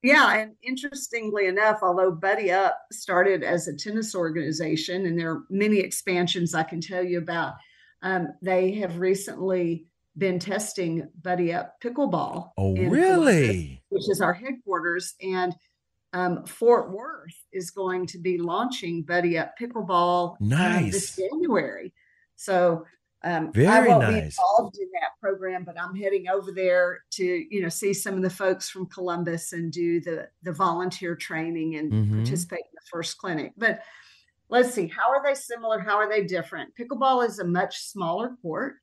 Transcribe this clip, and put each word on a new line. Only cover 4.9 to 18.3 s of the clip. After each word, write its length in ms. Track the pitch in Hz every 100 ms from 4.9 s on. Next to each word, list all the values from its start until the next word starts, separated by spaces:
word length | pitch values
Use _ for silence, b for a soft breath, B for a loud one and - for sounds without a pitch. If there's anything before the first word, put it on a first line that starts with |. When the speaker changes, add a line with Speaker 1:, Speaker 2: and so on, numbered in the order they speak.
| 180 185
Speaker 1:
and 140 | 170
there 120 | 165
are 120 | 160 -
many 300 | 196 208 208
expansions 760 | - - - 180 175 185 170
I 100 | 160
can 160 | 160 165
tell 240 | 160 185
you 140 | 180 175
about, 380 | 160 170 139 - b b b _
um, 280 | 185 185 156 -
they 300 | 180 185 185 214
have 240 | 190 170
recently 880 | 185 196 - - 190 185 170 165 - _ _ 156
been 220 | 196 180
testing 680 | 180 202 214 - 170 165 - -
Buddy 300 | 180 180 175
Up 220 | 170 - -
Pickleball 680 | 240 247 277 170 - 170 175 -
Speaker 2:
Oh, 180 | 98 92
Speaker 1:
in 120 | 120
Speaker 2:
really? 520 | 254 370 370 302 180
Speaker 1:
Columbus, 380 | 123 95 76 65 _
which 200 | 196 202
is 120 | 196
our 120 | 175
headquarters. 840 | 175 254 247 202 175 170 175 180 -
And, 320 | 190 185 180 175 _ _ _ _ _
um, 320 | 180 180 170 -
Fort 460 | - 233 240 170
Worth 440 | 190 269 311 160 - _
is 180 | 190 175
going 380 | 202 190 185 180
to 100 | 180
be 200 | 180